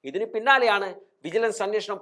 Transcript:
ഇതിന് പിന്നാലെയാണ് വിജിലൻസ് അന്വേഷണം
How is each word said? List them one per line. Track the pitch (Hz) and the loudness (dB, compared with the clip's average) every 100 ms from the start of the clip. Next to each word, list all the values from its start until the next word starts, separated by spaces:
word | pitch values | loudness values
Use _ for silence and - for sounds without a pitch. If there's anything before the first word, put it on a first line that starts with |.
ഇതിന് | 135 165 220 | -6 -6 -4
പിന്നാലെയാണ് | 220 240 269 240 202 196 175 - _ 151 | -2 4 4 4 2 -2 -8 -20 _ -4
വിജിലൻസ് | 214 226 - | 0 0 0
അന്വേഷണം | 196 214 202 196 | -2 -2 -4 -6